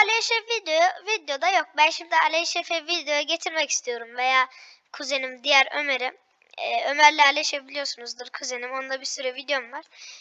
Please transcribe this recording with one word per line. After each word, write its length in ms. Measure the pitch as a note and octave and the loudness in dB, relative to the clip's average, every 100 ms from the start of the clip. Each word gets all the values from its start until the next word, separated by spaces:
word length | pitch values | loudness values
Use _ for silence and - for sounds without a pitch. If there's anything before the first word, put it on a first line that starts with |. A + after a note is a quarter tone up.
Aleyşef 460 | G#4 A4+ A4 A#4 A4 | 10 4 0 -2 -2
video, 320 | A4+ F4 D#4+ F4+ - G4+ | -4 0 2 2 0 -4
videoda 420 | G#4+ D4 C#4 E4+ | -6 -4 -2 0
yok. 160 | F4+ D#4 D4 | 0 0 2
Ben 120 | D#4 | 2
şimdi 260 | E4 E4+ D#4+ | 2 -2 0
Aleyşef'e 720 | D#4 D#4+ E4 F4 E4+ E4 D4+ | 2 0 -2 -4 -4 -4 -4
video 340 | F4 C#4+ D4 | -4 -2 -2
getirmek 480 | D4 E4 F#4 D#4+ D4 | -2 -4 -4 -4 -2
istiyorum 480 | - B3 A#3 A#3 B3 | -4 -6 -10 -10 -4
veya 300 | B3+ C4 B3+ - - - _ | 2 2 2 -4 -20 -20 _
kuzenim 500 | - C#4 C#4 C4 B3+ | -12 -4 -4 -4 -6
diğer 240 | C#4 C#4 C4+ | 4 4 4
Ömer'i. 460 | C#4+ D4 B3+ B3+ - _ _ _ - | 0 -2 -2 -4 -8 _ _ _ -10
Ee, 320 | A3+ A#3 - | -4 -2 -2
Ömer'le 360 | C#4+ D4+ D#4 C#4+ | 6 6 8 4
Aleyşef 420 | D4 - D4 C4+ | 4 0 -4 -6
biliyorsunuzdur 640 | C#4+ C#4 - A#3+ A#3 B3 | -8 -8 -10 -14 -14 -14
kuzenim. 420 | - C4 A#3+ B3 | -12 -8 -8 -8
Onda 300 | C4 C4 C4+ | -8 -6 -6
bir 40 | C4 | -6
sürü 300 | - B3+ B3+ | -6 -6 -6
videom 360 | C4+ C4+ A#3 | -4 -4 -4
var. 140 | C#4 - - - - | -14 -16 -20 -20 -20